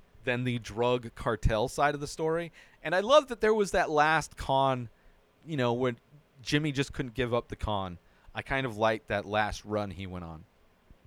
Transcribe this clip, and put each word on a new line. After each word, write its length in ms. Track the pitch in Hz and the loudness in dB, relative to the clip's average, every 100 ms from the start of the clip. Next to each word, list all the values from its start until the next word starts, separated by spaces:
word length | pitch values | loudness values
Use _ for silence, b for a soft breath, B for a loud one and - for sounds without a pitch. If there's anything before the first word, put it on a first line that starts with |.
| - - | -16 -8
than 200 | 127 123 | -4 -2
the 140 | 127 120 | -2 -4
drug 560 | 104 104 120 123 113 | -6 -2 0 0 -2
cartel 540 | - 123 113 120 110 127 | -6 -4 0 2 2 0
side 260 | - 147 | 2 0
of 60 | 143 | 0
the 60 | 143 | -6
story. 440 | - 160 165 165 B B B | -4 -2 -2 -6 B B B
And 120 | 160 | -2
I 60 | 180 | 0
love 280 | 214 302 262 | 6 6 4
that 120 | 233 | 0
there 140 | 214 | 2
was 160 | 220 196 | 2 2
that 200 | 190 147 | 0 2
last 460 | 151 156 160 - - | 4 4 4 0 -6
con, 520 | - 135 135 127 113 b b b _ _ 139 | 0 2 2 0 -6 b b b _ _ -8
you 100 | 147 | 0
know, 160 | 120 | 0
when 260 | 120 127 120 _ 147 _ 135 | 2 0 -2 _ -20 _ -12
Jimmy 300 | - 147 156 | -2 0 0
just 200 | 135 135 | -2 -2
couldn't 220 | - 127 | -4 -6
give 180 | 120 123 | -4 -2
up 160 | 120 - | -2 -4
the 80 | 104 | -6
con. 420 | 110 101 92 85 b b b | -4 -2 -4 -10 b b b
I 80 | 110 | -10
kind 240 | - 135 131 | -4 -4 -2
of 100 | 104 | 0
liked 320 | 110 113 - | 2 2 -2
that 180 | 104 98 | -4 0
last 380 | 107 104 - | 0 0 -4
run 280 | 104 104 101 | -6 -4 -4
he 140 | 92 92 | -8 -10
went 160 | 90 | -10
on. 200 | 82 80 - _ _ _ _ - | -10 -14 -18 _ _ _ _ -20